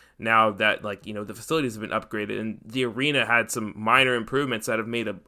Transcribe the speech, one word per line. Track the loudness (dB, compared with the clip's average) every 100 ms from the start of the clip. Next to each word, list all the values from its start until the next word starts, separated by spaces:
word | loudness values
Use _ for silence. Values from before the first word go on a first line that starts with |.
| _ _
now | 2 6 4
that, | 4 2 2
like, | -4 -8
you | -8
know, | -10
the | -8
facilities | -12 -4 -2 -2
have | -4
been | -6
upgraded." | -6 -4 -6 -4 -4
And | -6 -8
the | -8 -4
arena | -2 0 0 0 4
had | 2 2
some | -4 -6 -4
minor | 4 6 6
improvements | 2 0 -2 0 -2 -2
that | -2
have | -2
made | -4 -4
a, | -6